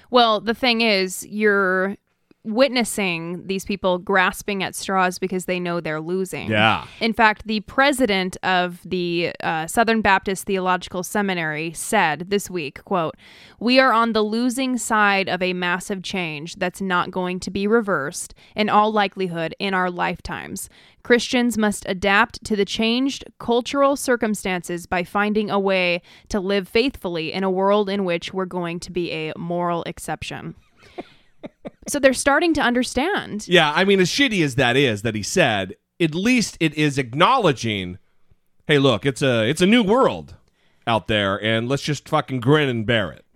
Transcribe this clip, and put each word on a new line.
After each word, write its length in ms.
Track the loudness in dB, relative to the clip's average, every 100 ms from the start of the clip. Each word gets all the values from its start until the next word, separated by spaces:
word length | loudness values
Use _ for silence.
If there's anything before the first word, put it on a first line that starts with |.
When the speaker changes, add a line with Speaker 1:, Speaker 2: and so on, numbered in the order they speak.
| 2
Speaker 1:
Well, 300 | 4 6 2
the 140 | -2 0
thing 260 | 2 2
is, 440 | 2 2 0 -6 -10
you're 680 | 0 2 4 2 0 -2 -6 _ _ _ _
witnessing 1000 | -4 2 2 2 -2 -2 -2 -2 -6 -8 -6
these 180 | -6 -4
people 340 | -2 0 -2
grasping 640 | 0 2 2 -2 -6 -4
at 100 | -4
straws 460 | -6 -2 0 0 0
because 260 | -4 -4 -4
they 140 | -4
know 200 | -2 -4
they're 220 | -4 -6
losing. 480 | -4 -4 -4 -6 -2
Speaker 2:
Yeah. 380 | 2 2 2 -4 -4
Speaker 1:
In 140 | -2
fact, 320 | 2 2 2 -4
the 140 | -6
president 760 | -2 2 2 4 2 2 -2 -4
of 380 | 0 0 0 -4
the, 480 | -6 -2 0 0 -2 -4
uh, 240 | -4 -4 -2
Southern 340 | 2 2 4
Baptist 440 | 4 2 2 -4 -2
Theological 560 | -2 0 -2 -2 -8
Seminary 680 | -4 -2 -2 -2 -2 -4 -6
said 580 | -8 0 2 2 0 -2
this 180 | -4 -4
week, 340 | -8 -8 -10
quote, 300 | -4 -2 -2 -6 -20 -20 -20 -4
"We 200 | 4 6
are 140 | 6
on 200 | 4 2
the 100 | 2
losing 540 | 0 0 -2 -2 -2 -4
side 500 | 0 2 4 2 0
of 140 | -2
a 100 | -2
massive 480 | -2 -2 -4 -4 -8
change 540 | -6 -6 -6 -8 -10 -6
that's 260 | -6 -4
not 300 | -2 0 0
going 280 | -4 -4 -6
to 100 | -6
be 160 | -2 2
reversed 680 | 2 2 -2 -4 -8 -12 -16 -12 -4
in 140 | 2
all 220 | 4 4
likelihood 600 | 2 0 -2 -6 -4 -6 -4
in 160 | -2 0
our 160 | -2
lifetimes. 760 | -2 -4 -4 -10 -10 -10 -12 -14 -18 -20 _
Christians 560 | 2 2 2 0 0 2
must 260 | 0 0 -6
adapt 560 | -2 2 2 2 -4 -4
to 100 | -2
the 100 | 0
changed 580 | 0 0 0 -2 -4 -14 -10
cultural 580 | -2 0 0 2 2 2
circumstances 920 | 0 0 0 -2 -2 -4 -6 -8 -4
by 160 | -4
finding 480 | -2 -2 0 0 0
a 80 | 0
way 420 | 2 2 2 -2 -6 -20 -6
to 100 | -4
live 280 | 0 -2 2
faithfully 640 | 2 2 -2 -6 -6 -4
in 100 | -2
a 80 | 0
world 360 | 2 2 2 2
in 160 | -2
which 300 | -2 -2 -4
we're 120 | -6 -4
going 340 | -4 -6 -8
to 120 | -8
be 200 | -6 -4
a 200 | -6 -8 -8
moral 460 | -6 -2 -2 -2
exception." 720 | -6 -10 -8 -8 -8 -10 -12 -16
<laughs> 60 | _ _ -20 -18 -18 _ _ _ -18 _ -20 _ -6
So 100 | 2
they're 160 | 4
starting 400 | 4 2 4 2
to 80 | 2
understand. 880 | 2 2 0 -2 -2 -2 -4 -8 2
Speaker 2:
Yeah, 260 | 4 4 2
I 80 | 4
mean, 140 | 4
as 80 | 2
shitty 340 | 2 2 2
as 100 | 0 2
that 220 | 2 4
is 240 | 2 0
that 140 | -2 -4
he 80 |
said, 520 | -2 2 2 2 -4 -10 _ -2
at 140 | -2
least 420 | 0 2 2 0 -2
it 160 | -2 0
is 240 | 0 0
acknowledging, 960 | -4 2 4 4 2 0 -2 -4 -6 -10 _ _ _ _ _ _ 0
hey, 100 | 2
look, 260 | 4 2
it's 200 | -2 0
a, 260 | 0 2 0
it's 120 | 2
a 40 | 4
new 160 | 4
world 540 | 4 4 4 0 -10 -20 _ _ _ _ 0
out 220 | 0 2
there, 360 | 0 2 0
and 240 | 0 0 0
let's 140 | -4
just 260 | -2 -6 -2
fucking 320 | -2 -2 -2
grin 300 | 2 4 2
and 160 | -2 0
bear 260 | 0 0
it. 140 | -8 _